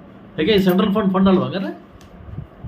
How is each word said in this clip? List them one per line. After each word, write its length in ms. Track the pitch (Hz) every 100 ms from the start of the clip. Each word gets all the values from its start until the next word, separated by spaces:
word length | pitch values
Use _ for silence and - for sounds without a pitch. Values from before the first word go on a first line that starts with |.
| - - - -
ಹೇಗೆ 160 | -
ಈ 40 | 208
ಸೆಂಟ್ರಲ್ 360 | 190 180 190 202
ಫಂಡ್, 180 | 196
ಫಂಡ್ 160 | 185 196
ಅಲ್ವಾ 160 | 185 127
ಹಂಗಾರೆ? 240 | 165 190 - - - - - - - - -